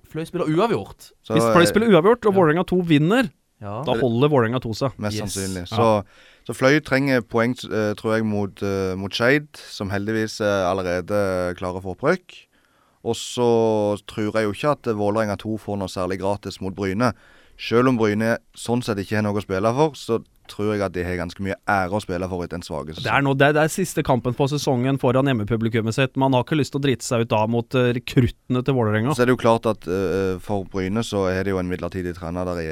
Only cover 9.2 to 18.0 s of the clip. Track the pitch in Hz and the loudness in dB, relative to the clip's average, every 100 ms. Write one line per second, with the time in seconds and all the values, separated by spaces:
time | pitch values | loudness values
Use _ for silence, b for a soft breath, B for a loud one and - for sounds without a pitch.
9.2 | 117 147 147 - - - 101 101 101 110 | 2 2 0 -18 -18 -8 -4 -4 -2 -2
10.2 | 110 - 104 101 90 95 90 90 87 104 | -2 -2 0 2 2 0 0 -2 -2 -2
11.2 | 98 92 90 90 92 92 92 90 139 185 | 0 -2 -4 -4 -8 -8 -10 -4 -2 -2
12.2 | - - _ _ _ _ _ _ - 113 | -6 -20 _ _ _ _ _ _ -6 -6
13.2 | - - 120 117 113 107 104 104 - - | -6 0 2 4 4 2 0 -2 -6 -6
14.2 | 107 110 107 101 147 139 120 104 104 107 | -2 0 -2 -2 -2 -2 -4 0 0 0
15.2 | 107 98 107 107 - 101 92 - 90 95 | -2 -4 -6 -6 -6 -6 -6 -4 -4 -2
16.2 | 95 101 98 - 95 90 98 95 123 b | -2 -4 -6 -8 -10 -4 -4 0 -2 b
17.2 | b b b b - 113 131 120 | b b b b 0 4 4 4